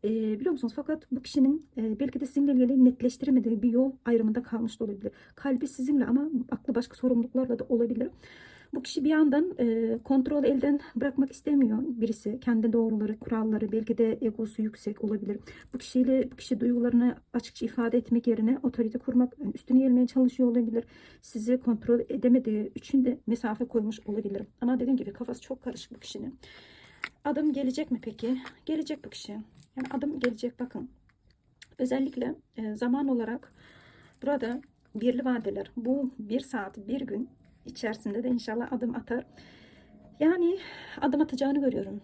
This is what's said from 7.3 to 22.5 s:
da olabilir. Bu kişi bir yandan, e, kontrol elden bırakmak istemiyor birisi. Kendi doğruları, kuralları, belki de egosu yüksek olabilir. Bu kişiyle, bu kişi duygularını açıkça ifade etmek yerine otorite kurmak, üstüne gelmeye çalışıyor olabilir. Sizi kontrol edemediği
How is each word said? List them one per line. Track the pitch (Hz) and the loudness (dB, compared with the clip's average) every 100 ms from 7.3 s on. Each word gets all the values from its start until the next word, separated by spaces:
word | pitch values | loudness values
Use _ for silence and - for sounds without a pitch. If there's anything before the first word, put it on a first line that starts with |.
| 262 254 233 | -2 -2 -4
da | |
olabilir. | - 240 233 220 277 - - - - - - | 0 0 0 -2 -4 -8 -20 -20 -20 -20 -10
Bu | - | -8
kişi | 254 - | -6 -2
bir | 285 | 2
yandan, | 311 311 277 359 - | 4 6 4 2 0
e, | 240 226 226 226 | 2 2 0 -2
kontrol | - 269 262 294 | 2 2 4 2
elden | 247 277 277 285 - 233 | 4 4 2 0 0 -4
bırakmak | 277 262 269 | -2 0 -2
istemiyor | - - 285 247 214 | -2 0 4 4 2
birisi. | 302 240 220 220 208 247 | -2 -2 -2 -2 -4 -4
Kendi | 247 226 226 | 0 2 4
doğruları, | 233 226 220 208 214 | 2 2 0 -2 -4
kuralları, | - 226 220 214 214 | -4 -2 0 0 0
belki | 220 220 226 | -2 -2 0
de | 226 220 | 2 2
egosu | 226 214 220 - | -2 -4 -8 -4
yüksek | 214 - - 208 | -4 -4 -8 -6
olabilir. | 208 208 196 202 - - - | -4 -4 -4 -8 -10 -20 -14
Bu | 247 | -14
kişiyle, | - 254 254 262 254 | -4 0 4 2 0
bu | - | -6
kişi | - 233 | -6 -2
duygularını | 240 240 240 240 247 - _ | 0 2 4 4 4 0 _
açıkça | 240 - - 233 | -8 -6 -8 -6
ifade | - 233 247 | -2 2 0
etmek | 240 233 240 | 2 0 2
yerine | 220 220 269 | 2 2 2
otorite | 254 254 220 240 | 0 0 -2 -2
kurmak, | - 247 254 - 277 | 0 2 2 0 -8
üstüne | - - 254 | -8 2 4
gelmeye | 262 247 254 | 6 4 4
çalışıyor | 262 254 - 247 | 4 2 4 2
olabilir. | 233 226 226 - - - - | 4 0 -2 -6 -18 -20 -20
Sizi | - 240 214 254 | -12 -8 0 0
kontrol | 254 220 - 240 | 2 -2 2 2
edemediği | - 277 247 247 254 | 2 0 6 6 4